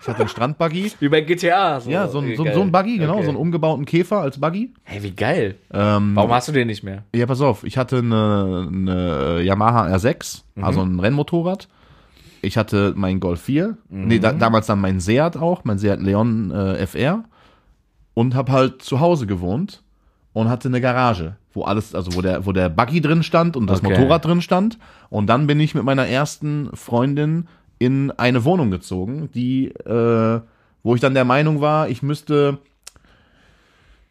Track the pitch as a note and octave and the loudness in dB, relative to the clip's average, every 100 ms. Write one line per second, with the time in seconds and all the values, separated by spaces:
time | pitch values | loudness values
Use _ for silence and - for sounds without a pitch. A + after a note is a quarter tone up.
0 | - - - - B2 D3+ E3 E3+ G#3 - | -8 -4 -4 -2 -4 0 -2 -2 -6 -2
1 | C#3+ D#3 D3+ F3 F3 F#3 F#3 C3+ A#2 E3+ | 2 2 2 0 2 2 2 -2 -4 -2
2 | F3+ C#3 C3+ A2+ D#3+ F3 G3 G3 G3 A#3 | -2 -2 -4 -2 0 0 2 2 0 -2
3 | D#3 G#3 D3+ C3+ E3 E3+ D#3+ C#3 C#3+ E3 | 0 0 -2 -2 -2 0 0 -2 0 0
4 | F3 G#3 C#3 C3+ D3+ F#3+ B3 - - G2+ | 0 0 -2 -4 -4 -4 -8 -10 -14 -10
5 | G2+ F2+ G#2+ E3+ G#2 F#2+ _ - G#2 G#2 | -8 -4 -2 0 -2 -6 _ 0 2 2
6 | G#2 G2+ A2 B2 C#3 C#3+ A#2 G#2 G2+ G2 | 2 2 2 2 0 0 0 -4 -10 -12
7 | G#2 A#2 A#2+ B2+ C#3+ G#2 - C3 A#2+ B2+ | -6 -2 0 2 2 0 -4 -4 -2 0
8 | A#2+ A2 G#2+ G2+ F#2+ F2+ F#2 F#2+ F#2 F2+ | 2 2 2 2 0 -2 -4 -2 -2 0
9 | F2+ C#2+ C2+ E2+ F2+ G2 A2 A#2+ E2+ F#2+ | 0 0 0 0 0 2 2 2 2 2
10 | A2+ E3+ - - _ - F#2+ F#2+ F#2 F2+ | 0 -2 -8 -16 _ -6 -2 0 0 0
11 | G2 C#3+ D3 E3+ E3+ G3 - _ - - | 0 0 0 -2 -2 -6 -10 _ -20 -20
12 | _ _ - - G2+ - - G2+ G2+ F#2+ | _ _ -20 -8 -4 -2 0 2 0 0
13 | F#2+ F#2 F2+ F2 - C#3+ G3+ - _ F#2+ | -2 0 -2 -4 -2 -2 -2 -6 _ -8
14 | F#2+ A2+ A2 - A2+ A2 G#2+ G2+ F#2+ F#2+ | 2 2 2 2 2 2 2 0 2 0
15 | F2 B2 E3 D#3+ E3 F3+ A#2+ G2+ G#2 G2 | 2 2 2 0 -2 -2 -2 -2 0 0
16 | F#2+ G2+ A#2+ A2+ G2 F#2+ F#2+ F#2 F#2+ D#2 | 2 2 2 0 -2 -2 -2 -2 -4 -2
17 | C3 G#3 A3+ _ _ _ _ _ _ _ | -2 -2 -6 _ _ _ _ _ _ _
18 | _ - B2 B2+ B2 C3+ C3 - - C3 | _ -2 0 0 2 4 2 0 -4 0
19 | E3+ E3 G#2 F#2 F2+ A#2 G3+ - _ _ | 2 2 0 -4 -2 -2 -4 -8 _ _
20 | _ _ _ A2 A2+ B2 C3 B2+ B2+ B2 | _ _ _ -2 0 0 -2 0 0 2
21 | B2 F#2+ D#2+ G2+ _ G2+ - G#2 - E2 | 2 0 -4 -10 _ -8 -2 -2 -2 -6
22 | F2+ F2 F#2 F2+ F#2+ F#2 F2+ E2 A#2+ E3+ | -4 -2 -2 -2 -2 0 0 2 0 2
23 | D3 E3 D#3 E3+ E3+ C#3+ G2 F#2 G2 F#2+ | 2 0 2 2 2 0 0 2 2 4
24 | C3+ E3 D#3+ F3 E3 F#3 A3 - - - | 4 4 2 0 2 0 0 -4 -18 -20
25 | - G#2+ G#2 B2 D3 D3 D3+ D3+ A#2+ C3+ | -8 -4 2 2 4 2 2 0 0 0
26 | F#2 B2+ D3 - D3+ D3 C#3 - - A#2 | 0 0 -2 -6 -6 -4 -6 -12 -2 0
27 | C3 C#3+ D3+ E3 E3 _ _ - B2 C3+ | 0 0 0 -2 -4 _ _ -2 0 0
28 | C#3 - B2 B2+ A#2+ F#3 A#2+ F2 - F#2 | -2 0 2 2 2 2 0 -2 -6 -6
29 | F#2+ C#3+ D3+ A#2+ B2 C3 C3+ - - A#2 | -6 -8 -8 -6 -2 -2 -4 -8 -4 0
30 | A#2 A2+ A2+ A2+ A2+ _ _ _ G#2+ A#2+ | 2 2 2 0 -4 _ _ _ 0 2
31 | C3+ C3+ B2 C3 D3+ D3+ D3 D#3 D3+ B2 | 4 2 4 4 2 2 2 0 0 -4
32 | C#3 D3 - D3 C#3+ C#3 _ _ - _ | -4 -6 0 2 2 0 _ _ -20 _
33 | _ _ _ _ _ _ _ _ _ _ | _ _ _ _ _ _ _ _ _ _
34 | _ | _